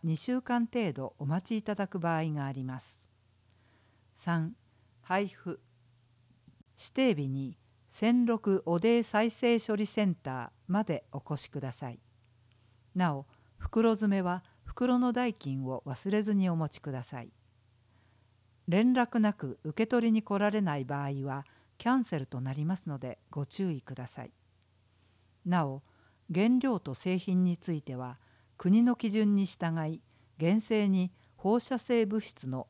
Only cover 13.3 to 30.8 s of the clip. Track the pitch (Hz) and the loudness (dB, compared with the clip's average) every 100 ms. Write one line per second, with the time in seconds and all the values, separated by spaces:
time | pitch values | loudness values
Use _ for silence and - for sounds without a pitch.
13.3 | _ _ - - 226 226 214 208 196 180 | _ _ -10 -2 2 4 4 2 2 0
14.3 | 180 - _ - - 247 247 247 240 247 | -2 -6 _ -14 -2 2 2 2 2 -2
15.3 | - 143 135 131 131 - 127 196 208 214 | -2 -4 -4 -4 -6 -6 -8 -2 0 2
16.3 | 202 185 165 156 - - 131 123 131 113 | 2 2 2 -2 -4 -8 -8 -8 -12 -14
17.3 | _ _ _ _ _ _ _ _ _ _ | _ _ _ _ _ _ _ _ _ _
18.3 | _ _ _ - 180 240 254 240 240 214 | _ _ _ 0 4 4 4 2 2 2
19.3 | 208 135 - 156 151 220 247 233 220 214 | 0 -6 -8 -8 -2 2 2 4 2 2
20.3 | 202 208 214 190 147 131 143 143 139 135 | 0 2 2 0 -2 -2 -4 -4 -4 -4
21.3 | 135 139 _ _ - 233 262 240 156 131 | -6 -10 _ _ -6 0 0 0 -4 -4
22.3 | 120 131 135 151 185 - 139 127 - - | -6 -4 -2 -2 -2 -4 -8 -8 -12 -12
23.3 | - 139 - 190 143 - 127 123 - 123 | -8 -8 -4 -4 -4 -8 -12 -10 -12 -16
24.3 | _ _ _ _ _ _ _ _ _ _ | _ _ _ _ _ _ _ _ _ _
25.3 | _ 175 180 147 135 - _ _ _ - | _ -2 0 0 -4 -12 _ _ _ -6
26.3 | 165 220 254 262 214 - 127 185 185 185 | 2 4 4 2 0 -4 -6 -2 -2 0
27.3 | 180 180 175 - 156 - 127 127 123 _ | 2 2 0 -4 -6 -6 -8 -8 -12 _
28.3 | _ _ - 180 214 240 240 226 208 214 | _ _ -4 4 6 6 2 0 2 4
29.3 | 202 196 - 170 165 156 160 _ _ _ | 4 2 -2 -4 -2 -4 -6 _ _ _
30.3 | - 160 214 - 220 | -2 2 2 2 2